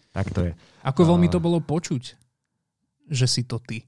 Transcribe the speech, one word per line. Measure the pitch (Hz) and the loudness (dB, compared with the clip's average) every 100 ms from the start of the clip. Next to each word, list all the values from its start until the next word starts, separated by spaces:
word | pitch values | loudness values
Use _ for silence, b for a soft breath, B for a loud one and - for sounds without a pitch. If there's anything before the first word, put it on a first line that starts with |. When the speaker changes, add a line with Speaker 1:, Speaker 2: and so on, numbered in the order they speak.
| _ | _
Speaker 1:
Tak | - 95 | -6 -4
to | - | -2
je. | 87 82 B B | -4 -6 B B
Speaker 2:
Ako | 135 139 170 | -2 4 6
veľmi | 175 175 | 6 4
Speaker 1:
A | 180 | 2
Speaker 2:
to | |
bolo | 165 170 | 0 0
počuť, | 147 156 - 131 - - _ _ _ _ _ _ _ _ - | -2 -4 -2 -6 -6 -18 _ _ _ _ _ _ _ _ -6
že | 131 127 | 0 0
si | - | 0
to | 120 117 | -4 -8
ty, | - 110 | -8 -12